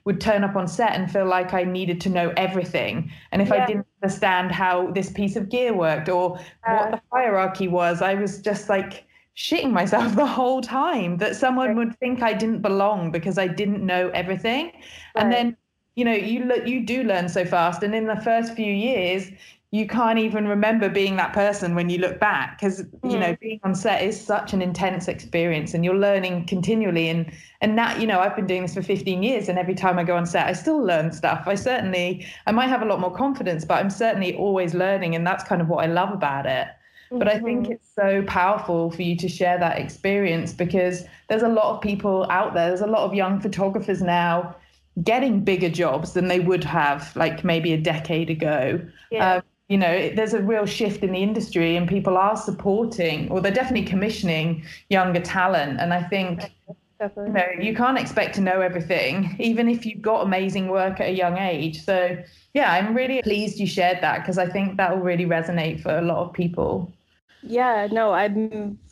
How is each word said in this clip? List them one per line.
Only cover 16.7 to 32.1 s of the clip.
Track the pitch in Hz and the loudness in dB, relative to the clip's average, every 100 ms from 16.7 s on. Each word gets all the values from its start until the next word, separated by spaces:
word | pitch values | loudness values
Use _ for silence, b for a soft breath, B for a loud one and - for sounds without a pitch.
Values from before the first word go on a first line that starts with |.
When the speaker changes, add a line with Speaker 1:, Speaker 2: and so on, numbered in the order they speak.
| 254 202 | -4 -2
Speaker 1:
do | 247 | -2
learn | 226 185 175 | 0 0 0
so | 196 | -2
fast. | 175 180 170 170 | 2 2 2 0
And | 208 | -2
in | 220 220 | 0 0
the | 214 | -2
first | 233 226 226 | 0 0 0
few | 226 208 | -4 -2
years, | 202 233 240 180 190 190 B B B - | 0 0 0 0 -2 -4 B B B -6
you | 214 208 | -4 -2
can't | 226 226 226 | 2 2 2
even | 220 214 208 | 0 0 0
remember | 208 214 226 196 | 2 2 2 2
being | 196 196 190 | 2 0 0
that | 170 | 0
person | 202 202 202 175 175 | 2 2 0 -2 0
when | 175 | 0
you | 175 | 0
look | 185 180 | -2 0
back, | 214 160 131 - | 0 0 -4 -2
'cause, | 202 190 - - | -4 -4 -10 -8
you | 254 202 | -2 0
know, | 175 | 0
Speaker 2:
Mm. | 170 | -2
Speaker 1:
being | 220 220 | -6 -6
on | 190 190 | -2 0
set | 220 196 | 0 0
is | 190 - | 0 -4
such | - 208 - | -2 -2 0
an | 190 | -2
intense | 180 170 196 185 175 | -2 0 -2 -2 -6
experience, | - - 170 170 156 - 170 | -8 -4 0 0 0 -2 0
and | 175 | 2
you're | 190 | 4
learning | 202 196 185 180 175 | 4 2 0 -4 -2
continually. | 185 185 220 202 165 165 | -2 0 2 2 2 0
And, | 165 160 B B B | 0 -4 B B B
and | 208 220 | 0 2
that, | 233 - | 0 0
you | 220 | 0
know, | 185 | 2
I've | 202 208 | 2 0
been | 185 | -2
doing | 180 | -2
this | 180 | -2
for | 185 | -4
fifteen | - 196 160 180 | -2 -2 0 0
years, | 220 233 196 | 0 0 0
and | 180 | -2
every | 180 185 | -2 0
time | 185 180 | 2 2
I | |
go | 170 175 | 2 0
on | 170 | 0
set, | 180 143 | 0 0
I | |
still | 180 320 311 | 0 0 2
learn | 202 165 160 | 2 2 0
stuff. | - 170 165 - | 0 -2 0 -2
I | |
certainly, | 202 254 254 190 180 180 | -2 0 -2 0 -2 -2